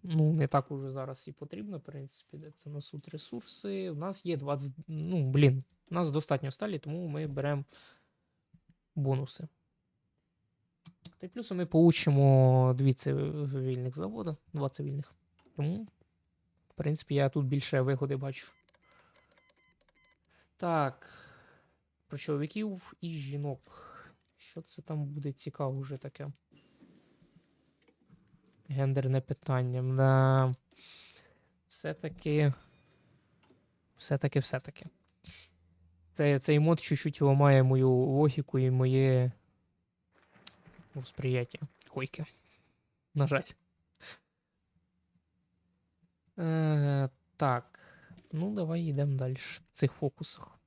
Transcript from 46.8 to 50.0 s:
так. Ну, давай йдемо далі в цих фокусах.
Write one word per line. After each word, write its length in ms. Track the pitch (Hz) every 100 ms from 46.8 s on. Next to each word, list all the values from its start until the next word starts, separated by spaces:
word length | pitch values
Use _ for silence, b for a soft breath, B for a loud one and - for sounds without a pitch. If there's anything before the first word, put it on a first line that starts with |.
| 143 139 135 _ _ _
так. 420 | 143 123 - - B B B B _
Ну, 220 | 156 185
давай 280 | 208 160 165
йдемо 360 | 165 139 143 135
далі 160 | 127
в 280 | 131 - - _
цих 200 | - 143
фокусах. 640 | -